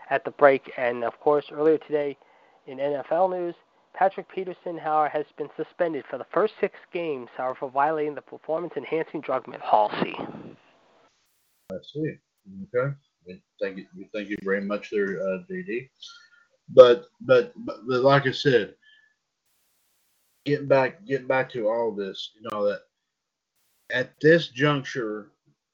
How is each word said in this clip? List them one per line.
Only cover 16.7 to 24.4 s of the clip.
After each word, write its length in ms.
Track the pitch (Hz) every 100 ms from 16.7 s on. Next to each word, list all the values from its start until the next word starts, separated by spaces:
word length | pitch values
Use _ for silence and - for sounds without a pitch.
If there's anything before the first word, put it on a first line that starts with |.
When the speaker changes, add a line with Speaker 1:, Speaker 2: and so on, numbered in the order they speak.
| 123 123 120 - _
Speaker 2:
but, 320 | 123 127 110 -
but, 300 | 120 - 113
but 160 | 123
like 240 | 135 139 131
I 60 |
said, 420 | 123 147 120 95 - _ _ _ _ _ _ _ _ _ _ _ _ _ _ _ _
getting 220 | - 147 139
back, 400 | 135 127 - 107
getting 200 | 135 127
back 240 | 131 127
to 160 | 127 107
all 240 | 117 117
this, 400 | 101 98 - -
you 80 | _ 107
know, 140 | 104
that 160 | 147 95 _ _ _ _ _ _ _ _ _ _ _
at 200 | 123 127 _
this 280 | 147 165